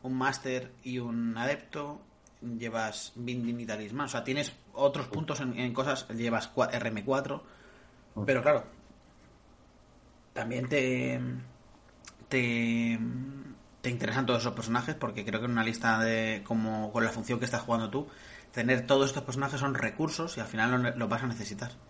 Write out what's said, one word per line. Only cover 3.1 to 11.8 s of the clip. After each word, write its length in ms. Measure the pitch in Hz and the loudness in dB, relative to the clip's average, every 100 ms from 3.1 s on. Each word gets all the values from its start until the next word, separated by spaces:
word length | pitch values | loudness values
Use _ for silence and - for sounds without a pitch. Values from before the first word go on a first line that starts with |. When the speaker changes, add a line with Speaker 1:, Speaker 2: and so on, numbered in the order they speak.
| 123 | -8
Speaker 1:
binding 460 | 120 123 117 120 | -6 -2 -2 -4
y 40 | 113 | -4
talismán, 420 | 107 107 123 139 | -6 -4 -4 -2
o 20 | |
sea, 160 | 123 123 | -2 -2
tienes 280 | 139 143 - - | -2 -2 -8 -12
otros 340 | - 139 143 135 | 4 4 4 -4
puntos 320 | 147 156 147 | -4 -2 -2
en, 180 | 131 117 | -2 -2
en 160 | 123 | -2
cosas, 360 | 117 135 135 - | 0 0 0 -4
llevas 440 | 113 117 113 - | -2 0 0 0
cua-, 200 | - 123 | 0 2
R 160 | 120 113 | 2 -2
M 160 | 110 104 | -4 0
cuatro, 380 | 135 139 139 - - - - - - - - | 0 0 -6 -8 -20 -20 -20 -20 -20 -14 -4
Speaker 2:
Mm. 80 | 101 | 2
Speaker 1:
pero 160 | 131 | 4
claro, 220 | 143 131 - - - - - - - - - - - - - - - - - | 6 4 2 -16 -20 -20 -20 -20 -20 -20 -20 -20 -20 -20 -20 -20 -20 -20 -10
también 340 | - 113 123 127 | -6 -4 -2 2
te, 540 | 147 127 127 127 123 123 127 127 - - - | 2 4 2 0 0 -2 -6 -10 -18 -20 -20